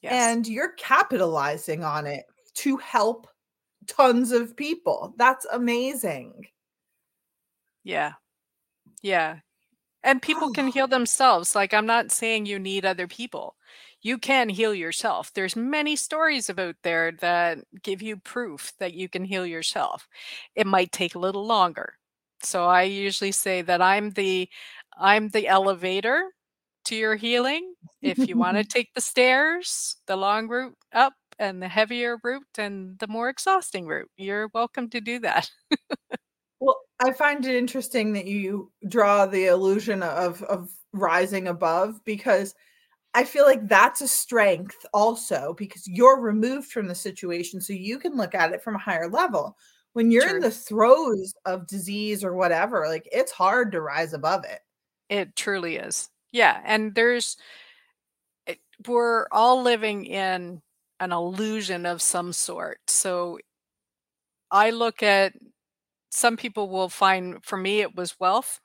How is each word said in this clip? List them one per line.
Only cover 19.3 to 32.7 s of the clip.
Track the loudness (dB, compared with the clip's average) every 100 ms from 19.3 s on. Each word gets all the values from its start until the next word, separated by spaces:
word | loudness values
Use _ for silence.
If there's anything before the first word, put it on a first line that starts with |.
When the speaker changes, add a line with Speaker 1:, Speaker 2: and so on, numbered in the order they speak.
| -4 -4
Speaker 1:
yourself. | -6 -4 -2 -4 -6 -14 -20 -18 -18 -14
It | -2 2
might | 2 0
take | -2 -4
a | -2
little | -4 -4 -2
longer. | 2 2 0 -12 -16 _ _ _ _
So | -6 0 4
I | 6
usually | 4 0 -4 -2 -2
say | -2 -2 -2
that | 0 4
I'm | 4 4 0
the, | -2 0 0 -4 -10 -20 -20 -20 0
I'm | 4 4 4
the | -2 4
elevator | 4 4 0 -2 -2 0 -2 -2 _ _ _ _ _ -8
to | -2
your | 0 0
healing. | 0 2 2 -2 -6 -16 -20 _
If | -4 0 0
you | 2
wanna | 2 0
Speaker 2:
<laughs> |
Speaker 1:
take | 0 -2 -4
the | -6
stairs, | -4 2 4 6 2 0 -4 -6 -8 -10 -6
the | -2
long | 0 0 -2
route | -6 -8 -14 _
up | 4 4 _ _ _
and | -6 -6
the | -4
heavier | 0 0 0 -4 -4
route | -6 -6 -10 -8
and | -6